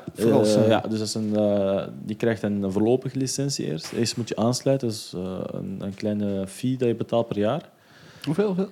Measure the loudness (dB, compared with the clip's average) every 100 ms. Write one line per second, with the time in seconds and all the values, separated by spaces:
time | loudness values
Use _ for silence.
0 | -10 0 4 6 6 6 6 4 2 -4
1 | -2 -2 0 2 2 2 2 0 -2 -8
2 | -8 -2 0 0 0 0 0 2 4 4
3 | 0 -4 -4 -2 -2 -2 -4 -4 -6 -2
4 | -2 -2 -6 0 0 2 2 0 0 -4
5 | -8 -8 -6 -6 -6 -6 -8 -6 -8 -4
6 | -2 -2 -2 -2 -4 -4 -4 0 0 0
7 | 0 0 0 0 0 0 -6 _ _ -20
8 | -20 -12 -4 0 0 0 -2